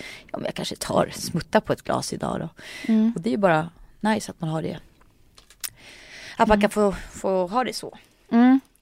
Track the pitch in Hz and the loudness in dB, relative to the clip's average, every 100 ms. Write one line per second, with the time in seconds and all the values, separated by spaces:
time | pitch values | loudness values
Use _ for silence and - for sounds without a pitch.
0 | - - - - - - - - - - | -12 -18 -14 -10 -8 -8 -8 -8 -2 0
1 | - - - 170 - 220 - 147 - 127 | 0 -4 -6 -6 0 0 2 -4 -2 -4
2 | 131 - - - 165 - - - - 220 | -4 -6 -4 -4 -8 -12 -18 -10 0 4
3 | 220 233 170 247 196 156 165 - - - | 4 0 -2 0 2 2 0 -10 -20 -6
4 | 214 214 - - 160 160 165 170 - _ | -2 -2 -4 -8 -6 -4 -6 -10 -14 _
5 | _ _ _ - _ _ - - - - | _ _ _ -20 _ _ -12 -12 -20 -20
6 | - - - - 226 214 202 208 202 185 | -20 -20 -18 0 4 4 4 4 2 0
7 | - - 202 185 180 220 247 - - - | -10 -8 -2 0 0 -2 -2 -6 -12 -16
8 | _ _ _ 233 247 269 - _ | _ _ _ 6 6 6 2 _